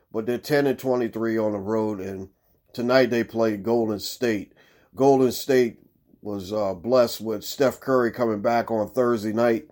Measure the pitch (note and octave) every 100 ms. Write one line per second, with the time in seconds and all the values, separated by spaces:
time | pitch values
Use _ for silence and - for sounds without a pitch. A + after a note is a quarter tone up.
0 | _ A2+ A2 A#2+ - D3 C#3 B2+ C3+ B2
1 | A2+ A2 A2+ A2+ G#2+ G#2 G2 A2 G#2+ G2+
2 | F#2+ F#2+ F#2+ _ _ _ _ - A#2+ B2+
3 | B2 A#2 A2 A2+ A2+ G#2 G2 A#2 A2 G2+
4 | - - B2 G#2 F2+ _ _ _ _ -
5 | C3+ C3+ C3 A2+ - C3 A#2+ - _ _
6 | _ _ G#2 G2+ F2+ G#2+ G2 F#2 A2 B2+
7 | A#2 - A2 G#2 - - C3 - - C3
8 | A#2 A2 A#2 G#2 A2+ A#2 A2+ A2 G#2 -
9 | A#2+ A#2+ G#2+ G#2+ A#2+ A2+ -